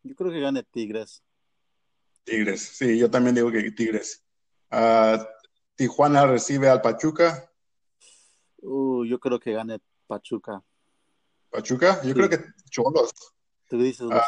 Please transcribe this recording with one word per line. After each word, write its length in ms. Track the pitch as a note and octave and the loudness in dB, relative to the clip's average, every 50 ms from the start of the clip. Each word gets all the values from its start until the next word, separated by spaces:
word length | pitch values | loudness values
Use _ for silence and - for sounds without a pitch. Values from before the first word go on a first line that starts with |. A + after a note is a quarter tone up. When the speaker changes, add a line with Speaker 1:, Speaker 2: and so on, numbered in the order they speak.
| - | -20
Speaker 1:
yo 120 | C3 C3+ | -16 -10
creo 160 | - F3+ F#3 | -8 -6 -6
que 80 | E3+ D#3+ | -4 -4
gane 240 | C#3 C#3 C#3 C3 - | -4 -4 -4 -4 -6
Tigres. 580 | _ - A#2+ A2+ G#2 G#2+ A2 G#2+ - - - _ _ _ _ _ _ _ _ _ _ _ _ _ _ _ _ _ _ _ _ _ | _ -8 -8 -8 -6 -6 -8 -10 -12 -16 -20 _ _ _ _ _ _ _ _ _ _ _ _ _ _ _ _ _ _ _ _ _
Speaker 2:
Tigres, 360 | - A2+ G#2+ G#2 G2+ F#2+ F#2+ | -6 -4 -4 -2 -2 -4 -6
sí, 380 | - - - - C3+ A#2+ A2+ A#2 | -10 -12 -8 -4 -2 0 2 2
yo 120 | A#2+ A2+ | 2 2
también 240 | A#2+ B2+ B2 B2 B2 | 2 2 2 2 2
digo 160 | A#2+ A#2+ A#2+ | 2 0 0
que 200 | A2+ A2 G#2 A2+ G#2+ | 0 -2 -4 -4 -4
Tigres. 500 | - A#2 A2+ G#2+ G#2 - - - - _ _ _ _ _ _ _ _ _ _ | -4 -4 -4 -4 -4 -6 -10 -14 -18 _ _ _ _ _ _ _ _ _ _
Ah, 560 | - A2 A2+ A2+ A2+ A2+ A2 A2 A2 A2 A2 - - - _ _ _ _ _ _ _ | -2 2 4 4 6 6 6 4 4 0 -2 -8 -18 -20 _ _ _ _ _ _ _
Tijuana 480 | - C3 B2 - - C#3+ D3 D3 C#3+ C#3+ | -4 -4 -2 2 2 2 4 4 6 4
recibe 440 | C3+ B2+ A#2 - - C#3+ C#3 C3+ C3 | 4 4 2 -2 -2 -2 2 4 4
al 100 | C3 A#2 | 4 4
Pachuca. 680 | - A#2 A2+ - - D#3 D#3 - E3+ E3+ D#3+ C#3+ - _ _ _ _ _ _ _ _ _ _ _ _ _ _ _ _ _ _ _ _ _ _ _ - | 4 0 0 0 -2 -2 0 2 2 2 0 -2 -10 _ _ _ _ _ _ _ _ _ _ _ _ _ _ _ _ _ _ _ _ _ _ _ -12
Speaker 1:
Uh, 420 | - C3+ C#3 C3+ C3+ B2+ B2 A#2+ | -8 -6 -4 -2 -2 -2 -2 -2
yo 140 | A2+ B2 A#2+ | -2 -4 -2
creo 220 | - C3 B2 A2+ | -2 0 0 0
que 120 | - A#2+ G#2+ | -2 -2 -4
gane 280 | A2 A2+ A2+ A2+ G2+ - _ _ _ _ | -4 -4 -6 -10 -12 -14 _ _ _ _
Pachuca. 560 | - A2 G2+ - - A#2+ G2+ - - G#2 F#2+ - _ _ _ _ _ _ _ _ _ _ _ _ _ _ _ _ _ | -10 -10 -10 -8 -6 -8 -8 -6 -8 -12 -14 -14 _ _ _ _ _ _ _ _ _ _ _ _ _ _ _ _ _
Speaker 2:
¿Pachuca? 500 | - A2+ - - B2+ B2 E3+ F#3 F#3+ - C#3 | -10 -8 -6 -4 -2 2 2 2 2 2 0
Yo 80 | C3 | -2
Speaker 1:
Sí. 40 | C3+ | 2
Speaker 2:
creo 140 | - G3 F3 | 2 2 2
que 100 | E3 D#3+ - - - _ _ _ | 2 -2 -4 -6 -20 _ _ _
Cholos. 400 | - - A#2+ - D#3+ - A#2 A#2 - - - - _ _ _ _ _ _ _ - | -4 -2 -2 0 2 2 0 0 -2 -10 -20 -20 _ _ _ _ _ _ _ -6
Speaker 1:
¿Tú 100 | B2+ A#2+ | -2 -2
dices 240 | B2 C3 B2 - B2 | 0 -2 -2 -4 -6
los 100 | A#2 B2 | -2 0
Speaker 2:
Ah, 120 | B2 - | 0 0